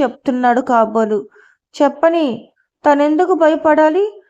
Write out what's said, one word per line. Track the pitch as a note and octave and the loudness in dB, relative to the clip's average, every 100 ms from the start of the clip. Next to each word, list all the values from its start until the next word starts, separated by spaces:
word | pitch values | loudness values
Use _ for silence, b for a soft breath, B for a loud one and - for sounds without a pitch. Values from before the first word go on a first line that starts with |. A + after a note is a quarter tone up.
చెప్తున్నాడు | C4 C4 - B3 B3 A#3+ | -6 -4 -6 -2 0 0
కాబోలు. | - A#3+ A3 A3 A3 G#3+ - b b b _ - | 0 0 0 -2 -2 -4 -6 b b b _ -2
చెప్పని, | C#4+ C#4+ E4 E4+ D4 A3+ - _ _ _ D4 | -2 0 0 0 -2 -6 -12 _ _ _ 0
తనెందుకు | C#4+ D4 D#4 F4+ | 2 2 0 0
భయపడాలి? | F4+ D#4 D#4 D#4+ D4+ D#4 D#4+ G#4 - | 2 2 2 0 2 2 0 -4 -6